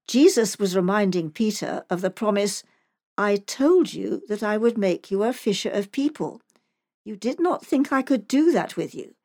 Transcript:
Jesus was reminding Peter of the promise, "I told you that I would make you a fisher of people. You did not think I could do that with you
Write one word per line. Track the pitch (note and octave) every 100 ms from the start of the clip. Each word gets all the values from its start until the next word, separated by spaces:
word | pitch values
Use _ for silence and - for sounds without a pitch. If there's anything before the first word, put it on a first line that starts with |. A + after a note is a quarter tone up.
| -
Jesus | A#3+ E4+ B3 A3 -
was | G3
reminding | F#3 F3+ G#3 G3+ F3+ D#3+
Peter | - A3 G#3 - - -
of | F3+
the | F#3+
promise, | - G#3+ G3+ G3+ G3+ - _ _ _ _ -
"I | G3+ G3+
told | G3+ - C#4 F#4 D4+
you | - F#3+ - -
that | G#3
I | G#3+ G#3+
would | A#3 A3+
make | F#3+ F3 -
you | G3
a | A3
fisher | B3+ - F#3+ -
of | - G3+
people. | - C#4+ - D#3 - _ _ _ _ _ _
You | G#3 G3+
did | A3+ D#4
not | F4 D#4+ -
think | C#4 C#4+
I | C4+
could | C4 C4 -
do | C4+ D#4+
that | A#3+ - -
with | E3 D#3+
you | - -